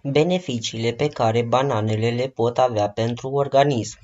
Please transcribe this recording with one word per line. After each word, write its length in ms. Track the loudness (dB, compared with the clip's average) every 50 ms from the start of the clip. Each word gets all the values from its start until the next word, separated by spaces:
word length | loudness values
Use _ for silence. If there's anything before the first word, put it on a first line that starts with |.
Beneficiile 880 | -6 0 2 2 2 2 0 -2 -2 -4 -6 -6 -6 -6 -6 -2 -2 -2
pe 140 | 0 0 -2 -2
care 340 | 0 0 0 2 2 0
bananele 680 | 0 2 2 2 2 2 0 0 0 0 0 0 0 0
le 160 | 0 -2 -4 -4
pot 300 | _ -2 -2 0 2 2
avea 300 | 2 2 2 0 -2 -2
pentru 420 | -2 -2 -2 -2 -2 -6 -6 -4
organism. 680 | -2 -2 -2 2 4 4 4 4 2 0 -2 -6 -10 _